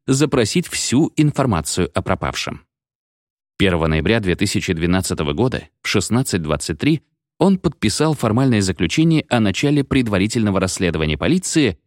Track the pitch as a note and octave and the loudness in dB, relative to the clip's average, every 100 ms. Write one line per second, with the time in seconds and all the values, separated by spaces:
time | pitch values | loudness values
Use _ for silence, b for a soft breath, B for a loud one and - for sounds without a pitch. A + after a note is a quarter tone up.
0 | - C3+ D3 C3 G#2+ F3+ - - - A#2+ | -2 0 2 2 0 0 -2 -6 0 2
1 | - - D3+ - B2+ E2+ - - E2 F#2+ | 2 2 0 2 0 0 -2 -2 -2 -2
2 | G2 F#2 C#2+ - - D2+ _ _ _ _ | -4 -4 -4 -6 -8 -12 _ _ _ _
3 | _ _ _ _ _ - F#2+ E2+ D#2+ D#2 | _ _ _ _ _ 0 2 2 0 0
4 | D#2+ A2+ F#2+ D#2+ G#2 G#2 - E2 E2+ F#2 | 2 0 0 0 0 -2 -2 -2 0 0
5 | - E2+ D2 D2 B2 - - _ - G#2 | 0 -4 -2 -2 -2 -2 -10 _ -4 -2
6 | - A#2 C3 F#2+ D2+ D2+ - - C#3+ D#3+ | 0 0 0 -2 -2 -4 -4 -4 -2 -2
7 | - _ _ - F#3+ F#3+ E3 - A2 - | -4 _ _ 0 2 2 -2 -2 -2 0
8 | D#3 D3 A2+ A2+ C3+ G#2+ F#2 F2 F2 - | 0 0 0 2 2 2 0 -2 -2 2
9 | E3 D#3 - A#2+ G#2 F2+ C#3+ C#3+ C3+ C#3 | 2 2 0 0 2 0 0 0 0 0
10 | A2+ G2 G#2+ B2 G#2 F#2 F#2 - F2+ D#2+ | 0 0 0 0 0 0 -2 0 -2 0
11 | D#2 D2 E2+ F#3 - D#3+ A#2+ - | -2 -2 0 0 0 0 0 -2